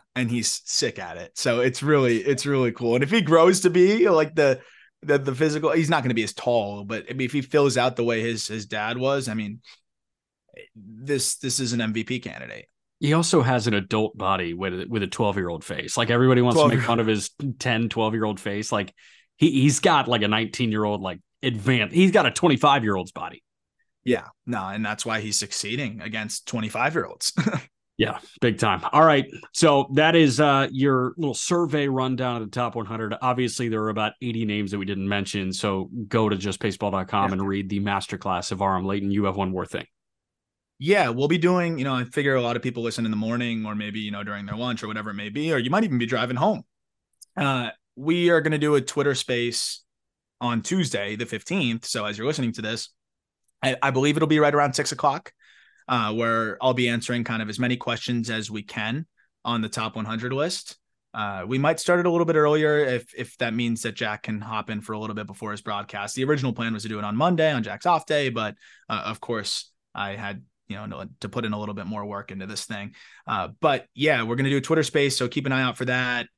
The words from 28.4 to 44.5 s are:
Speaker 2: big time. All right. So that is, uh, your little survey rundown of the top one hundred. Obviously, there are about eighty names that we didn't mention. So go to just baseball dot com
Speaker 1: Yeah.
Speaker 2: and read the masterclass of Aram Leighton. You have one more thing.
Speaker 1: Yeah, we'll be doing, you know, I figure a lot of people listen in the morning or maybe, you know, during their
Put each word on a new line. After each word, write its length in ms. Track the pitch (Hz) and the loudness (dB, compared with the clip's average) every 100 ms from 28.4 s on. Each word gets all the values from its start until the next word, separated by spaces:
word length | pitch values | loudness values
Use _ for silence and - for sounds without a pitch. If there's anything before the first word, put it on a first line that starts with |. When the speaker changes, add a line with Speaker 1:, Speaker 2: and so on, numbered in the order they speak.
Speaker 2:
big 180 | 120 101 | 0 2
time. 220 | 110 90 - | 0 0 2
All 120 | 143 | 6
right. 220 | 160 143 139 - - | 6 6 0 -10 -10
So 360 | - 160 139 139 | 2 6 6 4
that 240 | 139 156 165 | 4 6 8
is, 240 | 147 120 | 6 6
uh, 260 | 147 139 139 | 4 4 2
your 400 | 131 139 131 127 - | 2 2 2 0 -2
little 160 | 147 | -4
survey 540 | 120 - 175 165 151 143 | -4 0 0 2 0 0
rundown 520 | 131 131 127 127 120 | 0 0 -2 -2 -4
of 100 | 107 | -4
the 0 | |
top 240 | 120 120 | -2 -2
one 120 | 113 104 | -4 -6
hundred. 280 | 113 107 107 | -6 -6 -2
Obviously, 480 | 127 123 120 - 120 | 0 0 0 -2 -2
there 140 | 110 | 0
are 80 | 110 | 0
about 240 | 107 107 - | 0 -2 -4
eighty 220 | 123 113 107 | -6 -2 0
names 240 | 104 101 | -2 -2
that 80 | 101 | -4
we 80 | 98 | -4
didn't 220 | 98 98 | -4 -2
mention. 440 | 101 95 101 95 | -2 -2 -4 -4
So 380 | 92 107 95 92 120 101 | -2 -2 -2 -4 -8 -2
go 200 | 117 107 | 2 2
to 80 | 101 | 0
just 220 | 98 92 | -2 -4
baseball 320 | 107 95 104 | -4 -4 -2
dot 180 | 95 92 | -2 -2
com 200 | 104 98 | 0 0
Speaker 1:
Yeah. 60 | |
Speaker 2:
and 120 | 95 98 | 0 -2
read 220 | 98 95 | -2 -2
the 120 | 98 | -2
masterclass 720 | 101 98 - 98 98 90 - | 0 -2 -4 -6 -4 -4 -4
of 120 | 95 | -2
Aram 240 | 98 92 95 | 0 0 -2
Leighton. 240 | 101 98 | -2 -2
You 140 | 101 | 0
have 120 | 101 95 | 0 0
one 160 | 95 | -2
more 140 | 92 73 | -4 -6
thing. 180 | - - _ _ _ _ _ _ _ _ - | -8 -10 _ _ _ _ _ _ _ _ -6
Speaker 1:
Yeah, 320 | 143 202 135 | 2 2 2
we'll 180 | 120 147 | 2 2
be 100 | 175 | 4
doing, 400 | 175 180 170 160 | 4 4 0 -2
you 60 | |
know, 100 | 139 | -2
I 100 | 127 | -2
figure 300 | 123 147 139 | -2 -2 2
a 80 | 131 | 2
lot 140 | 120 120 | 0 -2
of 60 | |
people 200 | 127 120 | -4 -4
listen 220 | 117 113 | -4 -2
in 80 | 113 | -2
the 40 | 107 | -2
morning 500 | 110 120 120 113 107 | -2 -2 -2 -4 -4
or 80 | |
maybe, 260 | 104 104 107 | -6 -6 -8
you 100 | 107 | -8
know, 140 | 101 | -8
during 220 | 104 101 | -8 -8
their 100 | 101 | -8